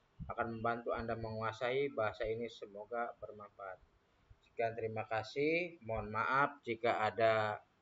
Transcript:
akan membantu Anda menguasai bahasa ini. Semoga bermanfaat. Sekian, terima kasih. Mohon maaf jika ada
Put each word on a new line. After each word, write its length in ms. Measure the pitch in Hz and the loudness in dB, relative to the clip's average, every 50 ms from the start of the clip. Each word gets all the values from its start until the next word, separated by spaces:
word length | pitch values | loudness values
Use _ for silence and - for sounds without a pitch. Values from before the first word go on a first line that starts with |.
| _ _ _ - - - | _ _ _ -14 -10 -6
akan 320 | - - 117 113 113 113 | -4 -2 -2 -2 -2 -2
membantu 320 | 110 117 117 120 120 120 | 0 0 0 0 -2 -2
Anda 240 | - 117 113 113 113 | -2 -2 0 -2 -2
menguasai 720 | 113 113 110 110 110 110 113 110 - 127 123 127 135 143 139 117 | -2 -2 -4 -4 -2 -2 -2 -2 -2 -2 0 2 2 0 2 2
bahasa 320 | 113 107 104 104 - 117 110 | 2 2 2 2 -2 -2 -2
ini. 160 | 110 117 117 113 | 0 -2 -2 -6
Semoga 640 | - - 113 104 98 101 104 101 117 117 - - - | -8 -12 -14 -12 -10 -12 -8 -6 -4 -4 -4 -4 -6
bermanfaat. 640 | - 104 104 104 104 104 104 - - 98 95 92 - - _ _ _ _ _ _ _ _ _ - _ _ | -10 -12 -12 -12 -14 -16 -16 -14 -12 -10 -10 -10 -12 -16 _ _ _ _ _ _ _ _ _ -20 _ _
Sekian, 320 | _ _ - 117 113 110 | _ _ 0 0 0 0
terima 320 | 113 113 110 110 110 107 - | -2 -4 -4 -2 -4 -4 -2
kasih. 720 | 110 110 107 - - 139 143 156 165 170 175 165 - - 113 110 | -2 -2 -2 -2 -2 0 2 4 4 2 0 -2 -8 -10 -6 -4
Mohon 320 | 113 110 104 104 107 110 | -4 -2 -2 -2 -2 0
maaf 400 | 117 90 127 139 143 143 - - _ 120 | 2 4 4 4 4 4 2 -6 _ -6
jika 320 | 113 - - 117 98 90 | -4 0 2 2 4 4
ada 640 | 107 107 104 113 113 113 110 110 107 107 104 - - _ _ _ | 2 2 4 6 6 6 6 6 4 2 -2 -4 -8 _ _ _